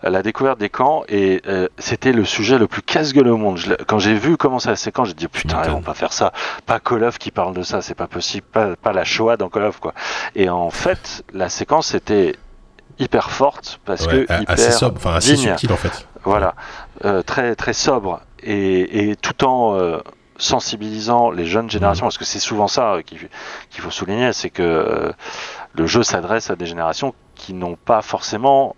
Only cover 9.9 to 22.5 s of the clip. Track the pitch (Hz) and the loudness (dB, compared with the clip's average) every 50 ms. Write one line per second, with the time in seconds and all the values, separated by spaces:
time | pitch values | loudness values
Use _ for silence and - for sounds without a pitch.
9.9 | - - - - - - - - _ - 98 90 87 90 87 85 - - - 175 | -10 -8 -10 -8 -8 -8 -8 -8 _ 0 2 2 2 0 -2 -2 -4 -2 0 0
10.9 | 190 - - - - - - - - 95 92 87 - - - - 135 160 156 - | 0 -2 -6 -14 -14 -14 -16 -14 -6 -4 -4 -4 -2 -6 -2 0 2 2 2 0
11.9 | - 98 - - 107 104 95 82 - - - - - - - - _ - _ _ | -2 -4 0 2 4 4 4 4 2 -4 -10 -20 -20 -20 -20 -20 _ -20 _ _
12.9 | - - 135 123 - 120 - - - - 135 143 - - - - - - _ - | -6 -4 -4 0 2 0 0 0 0 2 2 2 0 -2 -14 -14 -16 -14 _ -6
13.9 | 98 85 82 82 82 131 131 - - 85 - - 87 - 113 120 120 117 - 123 | -4 -4 0 2 2 2 2 2 0 -2 0 0 2 4 4 4 4 4 2 0
14.9 | 98 - - 90 82 82 - - 147 139 131 110 90 82 - 117 101 - - - | 0 0 -2 0 0 2 4 4 4 4 4 0 0 0 0 0 0 0 0 -4
15.9 | - - - - - - - 95 98 104 98 92 - - - - - - - - | -6 -6 -14 -18 -20 -6 0 2 2 4 2 0 -2 -4 -12 -16 -16 -16 -18 -18
16.9 | - - - 98 101 92 87 - - - 123 120 113 - - - - - - - | -18 -4 0 0 0 0 0 -2 -2 0 0 0 0 -2 -2 -4 -2 0 2 2
17.9 | 139 123 101 95 85 - - - - - - 113 104 101 98 95 95 92 92 - | 2 2 0 -2 -6 -6 -10 -18 -20 -14 -6 -2 0 2 2 4 4 4 2 2
18.9 | - 107 104 104 104 - - - 135 _ 143 135 131 127 120 110 101 95 90 87 | 0 0 0 0 0 -2 -4 -6 -2 _ 2 2 2 2 2 2 2 2 0 0
19.9 | 82 76 - - - _ _ _ _ - - - - 123 - - - 107 107 107 | -2 -4 -8 -12 -20 _ _ _ _ -6 -2 0 0 0 0 -4 -8 -6 -6 -8
20.9 | 107 107 107 113 120 120 117 117 - 90 85 82 87 110 113 113 104 104 98 101 | -6 -6 0 2 4 4 4 2 2 -2 -4 0 0 -2 -2 -2 -4 0 2 2
21.9 | 98 92 - - - - - - - 104 - - | 2 2 0 -2 -4 -4 -8 -8 -6 -6 -4 -4